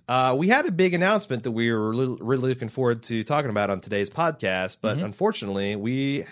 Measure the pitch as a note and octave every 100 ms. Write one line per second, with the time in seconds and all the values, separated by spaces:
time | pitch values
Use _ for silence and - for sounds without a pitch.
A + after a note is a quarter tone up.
0 | - B2+ B2+ C3+ F3+ C4+ E4+ F3 F#3 F3
1 | F#3 G#3+ - B2 B2 A2+ A#2 A2+ G#2+ A#2
2 | C3 A2+ A2 C3+ C3 B2+ A2+ - B2 A#2
3 | - A2+ A2 D3 C#3 G#2 G2+ F#2+ - G#2
4 | G2+ - E3 D3+ G2 F#2 F#2 - A2 B2+
5 | C3+ G2+ G#3 G#3 G2+ G2 G2+ G#2 A2 C3
6 | C#3 C#3 E2